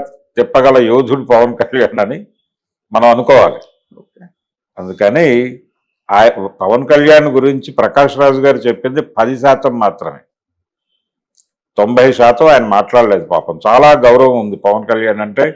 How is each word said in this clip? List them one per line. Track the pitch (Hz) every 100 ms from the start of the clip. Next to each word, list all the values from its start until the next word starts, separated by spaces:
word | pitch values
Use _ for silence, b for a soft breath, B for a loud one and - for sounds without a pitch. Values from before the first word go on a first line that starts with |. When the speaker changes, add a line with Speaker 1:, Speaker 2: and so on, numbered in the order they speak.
| 139 _ _ -
Speaker 1:
తిప్పగల | 120 135 135 131
యోధుడు | 113 123 120 139 120
పవన్ | 117 120 117
కళ్యాణ్ | - 131 110 113
అని | 101 156 - _ _ _ _ _ _
మనం | 110 120
అనుకోవాలి. | 120 120 131 104 - - _ _ _
Speaker 2:
ఓకే. | _ _ 180 _ _ _ _ -
Speaker 1:
అందుకని | 92 92 104 143 160 120 123 123 _ _ _ _ -
ఆయ-, | 101 113 - 98
పవన్ | - 95 120 139
కళ్యాణ్ | 147 147 151 147
గురించి | 131 135 139 135
ప్రకాష్ | 139 110 143 139 135
రాజు | 139 135
గారు | 139 131
చెప్పింది | 120 113 131 131
పది | - - 117 131
శాతం | 139 131 139 120
మాత్రమే, | 104 - 82 73 _ _ _ _ _ _ _ _ _ _ _ _ _ _ _ -
తొంభై | 104 123 131
శాతం | 123 120 123 160
ఆయన | 135 110
మాట్లాడలేదు | 101 104 123 113 95 82
పాపం. | 82 - 80 107
చాలా | 120 147
గౌరవం | 147 120 127 131 120
ఉంది | 104 95
పవన్ | 101 107 107
కళ్యాణ్ | 110 110 104
అంటే | 107 104 147